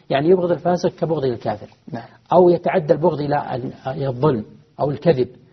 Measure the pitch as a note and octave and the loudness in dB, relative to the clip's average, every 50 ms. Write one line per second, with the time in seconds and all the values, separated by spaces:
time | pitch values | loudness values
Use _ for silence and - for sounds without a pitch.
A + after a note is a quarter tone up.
0 | _ _ D3+ C3+ D3 E3 F#3+ F#3 F3 F3 F3 C#3+ - E3+ F3+ E3+ - E3+ - - | _ _ -2 0 4 4 4 4 4 0 -2 -2 0 -2 -2 0 -2 -4 -2 -2
1 | E3+ D3+ E3 D3+ C3+ C3 A#2 A2+ - A2+ G#2 G#2 - - _ _ _ - C3+ A#2 | -2 -2 -2 -2 -2 -2 -4 -4 -6 -6 -6 -6 -10 -18 _ _ _ -14 -14 -14
2 | - - - _ _ _ D3+ F3+ F#3 F3 E3+ E3 - F3+ D3 F#3+ D#3 C#3+ E3+ D3 | -14 -16 -20 _ _ _ 4 6 6 6 4 2 0 -2 -2 -2 2 2 0 2
3 | D#3 F3 D#3 C#3 D3 C#3+ D3 C#3+ - - B2+ B2 B2 C3 - - - C3 C#3 D#3 | 2 0 0 0 -2 -2 -2 -2 -4 -4 -8 -8 -8 -10 -12 -10 -10 -10 -8 -4
4 | C#3 C3+ B2 B2 C3+ D#3 C3+ A2 G#2+ - - - _ _ _ - C3+ D3 C#3+ - | -4 -6 -2 0 2 2 2 0 -4 -8 -16 -20 _ _ _ -6 -4 -4 -4 -2
5 | - E3+ D#3 B2+ B2 - - - _ _ | 0 0 2 2 0 -4 -4 -16 _ _